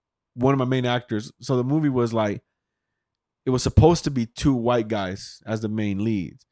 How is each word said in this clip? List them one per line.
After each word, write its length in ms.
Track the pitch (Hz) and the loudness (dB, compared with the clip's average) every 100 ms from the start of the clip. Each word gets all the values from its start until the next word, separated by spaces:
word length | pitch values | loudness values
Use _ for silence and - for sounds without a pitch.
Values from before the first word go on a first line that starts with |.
| _ _ _ - | _ _ _ -2
one 180 | 131 | 2
of 60 | 139 | 2
my 60 | 127 | 2
main 200 | 135 123 | 0 0
actors. 460 | 123 - 107 107 - | -2 -2 -6 -6 -14
So 160 | - 127 | -2 -2
the 60 | |
movie 260 | 127 151 151 | 0 0 0
was 240 | 127 120 | 0 0
like, 280 | 113 104 98 - _ _ _ _ _ _ _ _ _ - | 0 -2 -4 -10 _ _ _ _ _ _ _ _ _ -2
it 40 | |
was 140 | 127 | 0
supposed 420 | 110 - 160 170 - | 2 6 6 6 0
to 60 | |
be 140 | 135 113 | -4 -4
two 280 | - 147 | -2 0
white 340 | 131 117 123 107 | 2 2 0 0
guys 540 | 107 95 98 - - - | -4 -4 -8 -12 -16 -8
as 160 | 110 | -6
the 80 | 110 | -4
main 340 | 110 104 98 | -4 -4 -2
leads 420 | 110 104 80 - _ | -2 -2 -4 -10 _